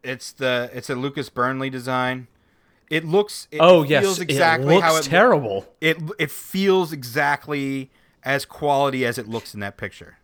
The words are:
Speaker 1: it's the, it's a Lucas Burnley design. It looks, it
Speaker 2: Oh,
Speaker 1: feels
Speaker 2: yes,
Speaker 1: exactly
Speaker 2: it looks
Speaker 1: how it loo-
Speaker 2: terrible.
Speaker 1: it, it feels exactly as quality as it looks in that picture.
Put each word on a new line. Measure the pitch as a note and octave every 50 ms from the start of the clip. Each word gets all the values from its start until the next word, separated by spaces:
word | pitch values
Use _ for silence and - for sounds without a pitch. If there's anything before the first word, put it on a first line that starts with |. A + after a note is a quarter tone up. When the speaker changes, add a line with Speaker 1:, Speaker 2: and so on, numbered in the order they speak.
Speaker 1:
it's | - B2+ C3 B2+ - -
the, | - - C3+ B2+ B2 B2 A#2+ B2
it's | B2+ B2+ A#2+ -
a | C3+
Lucas | B2 B2+ C#3+ C#3 D#3 C3 -
Burnley | _ - B2 B2+ C3 C3 C3+ C3+
design. | C3 C3 A#2+ C3 B2+ B2+ B2+ B2+ B2+ B2+ B2+ _ _ _ _ _ _ _ _ _ _ _ _ _
It | D#3 D#3+ D#3+
looks, | D#3+ E3 G3+ G#3 G#3 - - - _
it | - D3+
Speaker 2:
Oh, | D#3+ F3 F#3 E3+ D3+
Speaker 1:
feels | C3+
Speaker 2:
yes, | D3+ C#3 G3+ G3 F#3+ E3+
Speaker 1:
exactly | F3+ D#3+ C#3+ - F3+ E3 E3 - C3+ C#3+ D#3+
Speaker 2:
it |
looks | G3 E3+
Speaker 1:
how | E3 D#3+
it | D#3+ D3
loo- | C#3
Speaker 2:
terrible. | E3 F3+ G#3+ B3+ G#3 D3+ C3+ G#2+ G2 G2 - - _ _
Speaker 1:
it, | D3+ D#3+ D#3+ E3 D#3 D#3 - -
it | D#3+ D3+
feels | - - - - - F#3 G3 G3 F#3 F#3+ F3+ D3+
exactly | D#3+ C#3+ B2 B2 A2+ D3 D3 C#3+ C#3+ - - D3 D3 C#3+ C#3 C3+ C3+ C3+ C3 _ _ _ _ _ _ _
as | - C3 C#3 C#3 -
quality | _ - - D3+ C#3+ C#3+ C3+ C#3 C#3 C3 B2+ B2+
as | A#2 A#2 B2
it | A2+ G2+
looks | A2+ A2+ - -
in | - G#2+
that | G2+ G2+ G2
picture. | - - G2 - - F2 - - _